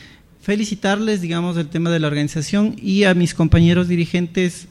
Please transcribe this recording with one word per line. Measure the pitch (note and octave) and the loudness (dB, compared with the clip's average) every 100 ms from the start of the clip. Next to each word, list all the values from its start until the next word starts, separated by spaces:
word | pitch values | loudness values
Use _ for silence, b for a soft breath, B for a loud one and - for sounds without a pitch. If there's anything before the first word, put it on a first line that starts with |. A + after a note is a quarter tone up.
| B B _ _ | B B _ _
Felicitarles, | - G#3 G#3+ G3+ G3 G3+ A3 G#3 | -4 -2 -2 -4 -2 0 0 -2
digamos, | F3 E3+ F3 E3+ | -2 -2 -2 -2
el | D3+ | -4
tema | E3+ E3+ | -2 0
de | E3+ | 0
la | D#3 | 0
organización | D3 D3 D#3+ D3 G3+ G#3+ - | -2 -2 -4 -2 0 0 -2
y | G3 F#3+ | -2 2
a | G3+ | 4
mis | F3 F3 | 4 2
compañeros | - E3 E3+ E3+ F3 F3 | 0 2 4 4 4 2
dirigentes | F3 E3 F3+ F3 F#3+ F3+ - - | 0 -2 -2 -4 -2 -4 -4 -18